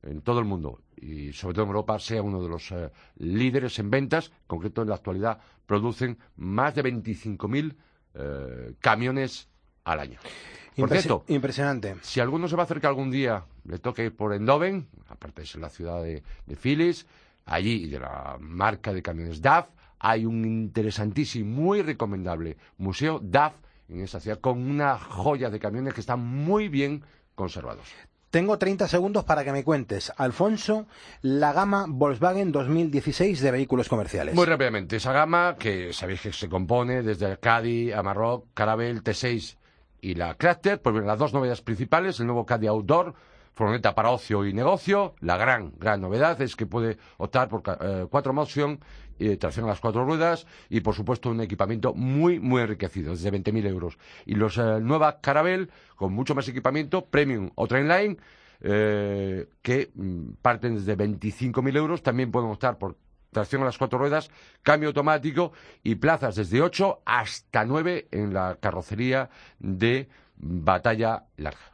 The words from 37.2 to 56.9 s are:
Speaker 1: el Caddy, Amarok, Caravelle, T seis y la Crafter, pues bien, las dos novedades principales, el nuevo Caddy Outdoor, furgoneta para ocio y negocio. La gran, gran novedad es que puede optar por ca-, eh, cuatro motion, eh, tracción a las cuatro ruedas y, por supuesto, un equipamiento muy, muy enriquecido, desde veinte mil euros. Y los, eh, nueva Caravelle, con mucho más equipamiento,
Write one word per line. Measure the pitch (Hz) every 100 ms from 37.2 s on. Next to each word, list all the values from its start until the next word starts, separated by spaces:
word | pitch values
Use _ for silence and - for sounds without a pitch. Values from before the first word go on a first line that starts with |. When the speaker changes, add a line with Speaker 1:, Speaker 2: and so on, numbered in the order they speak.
| 98
Speaker 1:
el | 95
Caddy, | 117 117 117 117 117
Amarok, | 107 98 98 113 123 -
Caravelle, | - 107 110 120 113
T | 113
seis | 101 123 120 - - _ _ _ _
y | 95
la | 87 85 80
Crafter, | 165 170 196 202
pues | -
bien, | 107 104
las | 107
dos | 147
novedades | 139 127 120
principales, | - 107 127 160 190 170
el | 117
nuevo | 120 110
Caddy | 117 107
Outdoor, | 110 101 160 180 - - - _
furgoneta | - 107 117 110 107
para | 110
ocio | 120 - 104 101
y |
negocio. | 98 135 185 - 196 190 -
La | 85 87
gran, | 117 123 87 69
gran | 92 104
novedad | 92 107 156 170
es | 131
que | - 113
puede | 117 113 104 - _
optar | 98 131 127
por | 104
ca-, | - 95
eh, | 90 95 90
cuatro | 143 135
motion, | 135 147 143 147 143 - - - -
eh, | 104 98
tracción | 82 85 110
a |
las | 98
cuatro | 117 110 127
ruedas | 160 165 165 - - -
y, | 113
por | 107
supuesto, | 104 104 123 123
un | 113
equipamiento | 110 104 98 113 123
muy, | - 127 139 170 175
muy | 127 127
enriquecido, | 113 101 92 90 76
desde | 87 92
veinte | 98 95
mil | 110 101
euros. | 92 85 - - -
Y | - 107
los, | 107 110
eh, | 113 110
nueva | 110 156 151 147
Caravelle, | - 143 165 185 185 - - -
con | 95
mucho | 98 131
más | 139 127
equipamiento, | 127 127 143 143